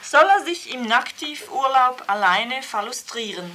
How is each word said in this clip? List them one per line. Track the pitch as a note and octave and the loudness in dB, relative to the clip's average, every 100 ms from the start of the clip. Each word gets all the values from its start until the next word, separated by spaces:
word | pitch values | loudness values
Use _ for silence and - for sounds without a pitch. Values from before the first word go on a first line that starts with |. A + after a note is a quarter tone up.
Soll | - C#4+ F4+ G4 | 2 4 6 6
er | |
sich | D#4+ F4 - | 2 -8 -8
im | B3+ | -8
Nacktivurlaub | A3+ A#3+ - - D4+ D4 - C4 C4+ C4+ B3+ B3 - | 0 0 0 -10 -12 -12 -8 -2 2 4 2 0 -4
alleine | G3+ F#3+ F#3 A#3 C4 | 2 2 2 0 -6
fallustrieren? | B3+ A3 G#3+ B3 - A#3 A3 F3+ F3+ | -6 -6 -6 -8 -10 -8 -8 -8 -10